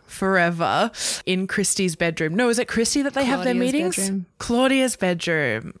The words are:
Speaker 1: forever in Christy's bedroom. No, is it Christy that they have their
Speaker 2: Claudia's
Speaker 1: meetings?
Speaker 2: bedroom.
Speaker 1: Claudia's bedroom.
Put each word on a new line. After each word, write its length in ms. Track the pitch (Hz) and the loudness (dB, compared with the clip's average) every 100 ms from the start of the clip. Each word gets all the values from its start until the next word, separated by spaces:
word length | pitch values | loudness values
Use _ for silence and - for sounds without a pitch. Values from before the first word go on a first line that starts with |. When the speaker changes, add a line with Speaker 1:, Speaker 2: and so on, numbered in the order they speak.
| - | -14
Speaker 1:
forever 840 | - 190 190 170 170 147 131 220 - - - - | -4 0 2 2 2 0 2 0 -2 -6 -4 -2
in 200 | 185 190 | -2 -2
Christy's 500 | - 190 - 185 160 | -2 0 0 0 0
bedroom. 380 | 170 160 160 | -2 0 -2
No, 140 | 180 247 | 2 2
is 100 | 233 | 2
it 80 | - | 0
Christy 360 | - 226 294 | 0 0 0
that 120 | 277 | 0
they 100 | 277 | 0
have 200 | 262 269 | 0 0
their 100 | 262 | 0
Speaker 2:
Claudia's 180 | 240 247 | 0 0
Speaker 1:
meetings? 240 | 285 359 254 | 0 0 0
Speaker 2:
bedroom. 300 | 196 196 175 - | -2 -2 -6 -10
Speaker 1:
Claudia's 580 | - 240 262 269 262 - | -2 2 4 4 2 0
bedroom. 800 | 185 175 175 160 135 110 - - | -2 0 0 0 0 -2 -6 -8